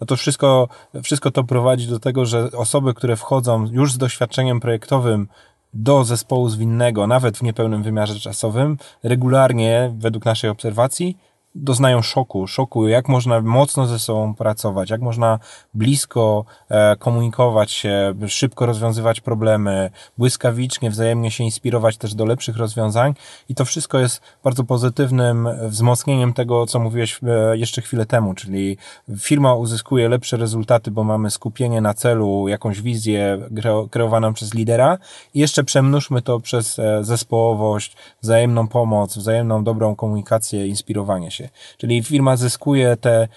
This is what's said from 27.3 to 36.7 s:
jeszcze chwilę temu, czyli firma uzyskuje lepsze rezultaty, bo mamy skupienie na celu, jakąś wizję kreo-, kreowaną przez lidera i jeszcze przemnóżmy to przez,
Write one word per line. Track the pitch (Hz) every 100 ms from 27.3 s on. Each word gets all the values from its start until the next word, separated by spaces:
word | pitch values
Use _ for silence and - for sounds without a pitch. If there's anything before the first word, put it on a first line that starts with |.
| 117 110 113
jeszcze | 113 -
chwilę | - 120 107
temu, | 120 104
czyli | 92 98 98 98 98 - - - 101
firma | - 147 135 120
uzyskuje | 117 113 - 131 117
lepsze | 120 - 117
rezultaty, | 113 113 110 117 -
bo | 104
mamy | 107 107 104
skupienie | - 113 110 123 113
na | 104
celu, | 101 120 113 104 98 98
jakąś | 104 110 101
wizję | 117 113 107 104 101 98 -
kreo-, | 110 113 107 104
kreowaną | 123 117 113 110
przez | 107 107
lidera | 113 110 117 139 185 - - -
i | 143
jeszcze | 147 -
przemnóżmy | 135 139 135 143 - 127
to | 120 120
przez, | - 120 110